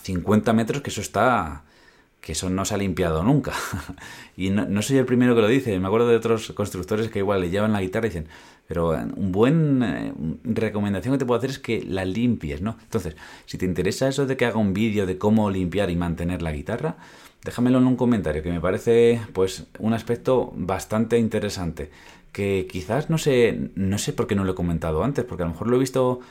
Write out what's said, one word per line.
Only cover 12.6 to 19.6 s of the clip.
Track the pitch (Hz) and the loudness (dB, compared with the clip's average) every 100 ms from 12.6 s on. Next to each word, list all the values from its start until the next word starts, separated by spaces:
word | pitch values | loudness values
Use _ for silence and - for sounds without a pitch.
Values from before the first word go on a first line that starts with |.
¿no? | 104 113 | -6 -8
Entonces, | - - 80 76 - - - | -6 -6 -6 -10 -16 -20 -14
si | - | -4
te | |
interesa | 92 90 90 - 135 | -2 0 -2 0 0
eso | 135 135 | 0 -2
de | 131 | 0
que | 120 | 0
haga | 110 | 2
un | 104 | 0
vídeo | 92 113 104 92 | 2 0 2 0
de | 90 | 0
cómo | 104 110 104 | 2 4 4
limpiar | 95 90 92 98 | 0 0 0 0
y | 87 | 0
mantener | 85 82 85 90 | -2 -2 -4 -4
la | 80 | -4
guitarra, | 73 71 117 156 - - - - _ | -6 -6 -4 -6 -8 -16 -20 -20 _
déjamelo | - - 123 127 | -10 0 2 4
en | 127 | 4
un | 123 | 4
comentario, | 120 113 78 76 | 2 2 0 -2
que | 82 | -2
me | 85 | -2
parece, | 87 98 - 117 117 117 110 | -2 0 4 6 6 4 0
pues, | - 95 - | 0 0 -2